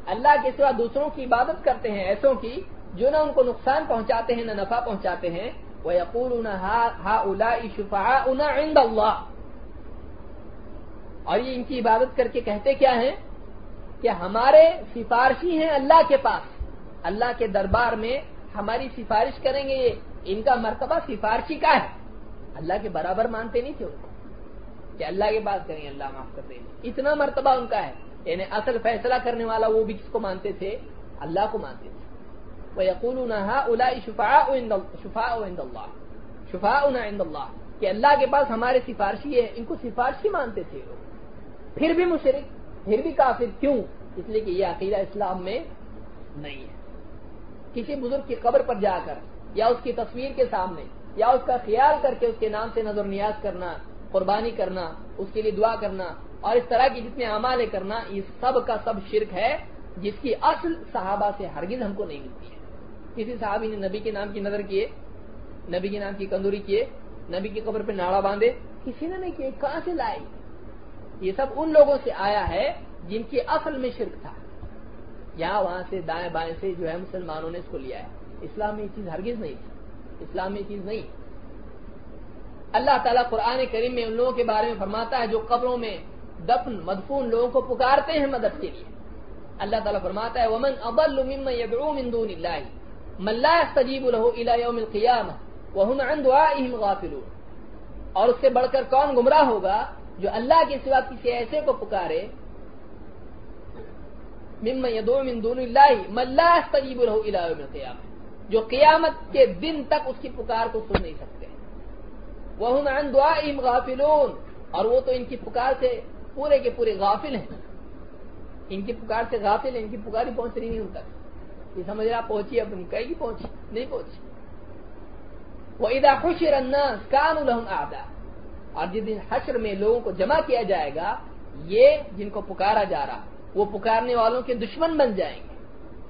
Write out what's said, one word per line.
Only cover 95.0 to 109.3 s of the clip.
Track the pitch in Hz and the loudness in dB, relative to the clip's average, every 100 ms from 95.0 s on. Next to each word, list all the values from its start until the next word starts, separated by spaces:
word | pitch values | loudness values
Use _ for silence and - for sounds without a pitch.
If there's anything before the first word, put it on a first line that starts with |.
| 233 240 190 143 - - - | 4 4 0 -6 -12 -12 -4
وَهُمْ | 190 202 269 | 2 2 2
عَنْ | 254 302 | 0 2
دُعَائِهِمْ | 262 269 311 285 254 233 | 6 8 8 4 0 0
غَافِلُونَ۔" | 202 190 170 143 131 - - - - - - - - | 0 0 -4 -8 -10 -12 -12 -12 -12 -14 -12 -12 -4
اور | 185 233 | 4 4
اس | 240 | 6
سے | 269 | 4
بڑھ | 247 254 | 4 4
کر | 269 - | 2 4
کون | 262 294 254 | 4 6 4
گمراہ | 247 302 | 8 8
ہوگا | 269 214 185 208 247 - - - | 8 6 2 2 0 -6 -12 -4
جو | 208 | -2
اللہ | 220 247 330 320 | 0 6 6 6
کے | 269 | 2
سوا | 269 262 | 2 2
کسی | - 247 240 | 2 -2 -2
ایسے | 240 233 302 | -2 -2 0
کو | - | 0
پکارے، | - - 196 165 160 208 - - - - - - - - - - - - - - - 427 - - - - - - - | 0 -2 -2 -2 -2 -4 -10 -14 -14 -14 -14 -14 -14 -14 -14 -14 -14 -12 -12 -12 -12 -12 -12 -12 -12 -12 -12 -12 -6
مِمَّنْ | 220 262 254 | -4 0 0
يَدْعُو | 220 214 269 | 0 2 2
مِنْ | 262 240 | 2 -2
دُونِ | 220 254 | -2 -2
اللَّهِ | 247 247 285 233 185 | 4 10 10 10 2
مَنْ | 214 262 | -2 2
لَا | 269 339 339 | 4 6 6
يَسْتَجِيبُ | - 285 269 247 | 6 2 2 2
لَهُ | 233 214 | 2 2
الى | 208 190 170 | 0 0 0
يَوْمِ | 156 | -4
الْقِيَامَةِ، | 135 147 131 120 - - - - - | -6 -10 -10 -10 -12 -12 -12 -12 0
جو | 220 220 | 0 2
قیامت | 254 302 320 330 - - | 8 10 10 6 0 0